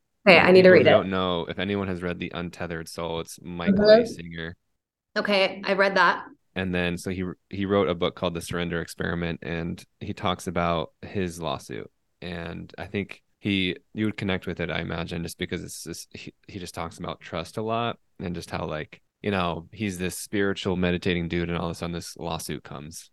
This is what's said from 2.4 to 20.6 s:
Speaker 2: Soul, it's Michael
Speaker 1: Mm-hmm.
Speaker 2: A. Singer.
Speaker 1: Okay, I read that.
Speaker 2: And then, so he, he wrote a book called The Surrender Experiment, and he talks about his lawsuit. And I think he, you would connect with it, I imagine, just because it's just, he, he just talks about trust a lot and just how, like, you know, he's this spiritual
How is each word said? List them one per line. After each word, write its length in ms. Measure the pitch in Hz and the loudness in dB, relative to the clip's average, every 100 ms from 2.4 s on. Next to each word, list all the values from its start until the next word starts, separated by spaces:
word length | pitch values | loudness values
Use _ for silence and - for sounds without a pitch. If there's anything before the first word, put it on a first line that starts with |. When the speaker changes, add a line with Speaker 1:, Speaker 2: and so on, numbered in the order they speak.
| 87 - 87 82 80 | -8 -6 -8 -8 -10
Speaker 2:
Soul, 320 | - 85 82 | -8 -4 -4
it's 180 | 82 - | -6 -12
Michael 420 | - 87 87 98 | -12 -2 2 4
Speaker 1:
Mm-hmm. 180 | 104 220 | 8 8
Speaker 2:
A. 40 | 240 | 6
Singer. 500 | - - - 165 - _ _ _ _ _ 214 | -4 -10 -8 -10 -10 _ _ _ _ _ -4
Speaker 1:
Okay, 420 | 208 202 190 190 202 | 0 2 2 0 -2
I 80 | |
read 220 | 190 196 190 | 2 4 6
that. 280 | 175 208 - - _ | 4 4 -4 -20 _
Speaker 2:
And 200 | - 92 | -4 -2
then, 220 | 90 87 87 | 0 0 -2
so 140 | - | -4
he, 140 | 92 92 - _ | -4 -4 -8 _
he 160 | 95 98 | -4 2
wrote 240 | 101 82 | 4 4
a 40 | |
book 220 | 87 85 - | 2 0 0
called 160 | 90 | -4
The 80 | 82 | -2
Surrender 400 | - 87 87 85 | -6 -4 -2 -4
Experiment, 600 | 80 - 87 85 85 82 | -6 -6 -4 -2 -4 -4
and 420 | - 82 85 90 - - | -6 -4 -4 -8 -12 -14
he 140 | 92 | -10
talks 320 | 101 95 90 - | -4 -4 -4 -4
about 460 | 87 85 85 - _ | -2 0 0 -4 _
his 360 | 95 104 90 85 | -10 -4 -4 -4
lawsuit. 520 | 80 67 - 57 50 _ _ - | -6 -6 -8 -12 -12 _ _ -16
And 500 | 87 87 85 87 85 - | -12 -10 -10 -10 -12 -12
I 80 | 92 | -8
think 360 | 104 95 - _ _ | -6 -6 -10 _ _
he, 380 | 107 98 92 - _ | -2 0 0 -2 _
you 120 | - 107 | -4 -2
would 100 | - | -2
connect 300 | 101 92 - | -2 -2 -4
with 140 | 87 | -6
it, 100 | 85 | -4
I 100 | 85 | -4
imagine, 420 | 87 85 82 85 | -4 -6 -6 -6
just 160 | 82 - | -6 -6
because 240 | 90 90 | -6 -6
it's 220 | 85 - | -8 -12
just, 240 | 82 85 - - | -12 -12 -14 -16
he, 180 | - - - | -16 -18 -16
he 100 | - | -14
just 160 | 87 | -12
talks 240 | - 82 - | -8 -10 -8
about 220 | 87 - | -10 -10
trust 360 | - 85 82 - | -8 -8 -8 -6
a 60 | |
lot 360 | 110 113 117 - _ - | -4 -2 -2 -6 _ -10
and 160 | 92 | -8
just 160 | 87 80 | -6 -6
how, 160 | 92 85 | -6 -6
like, 340 | 78 - - _ _ | -6 -8 -14 _ _
you 80 | 104 | -2
know, 380 | 98 87 82 85 | 0 0 -4 -8
he's 260 | - 107 87 | -6 -6 -4
this 200 | 90 - | -4 -6
spiritual 560 | - 101 98 95 | -4 0 0 0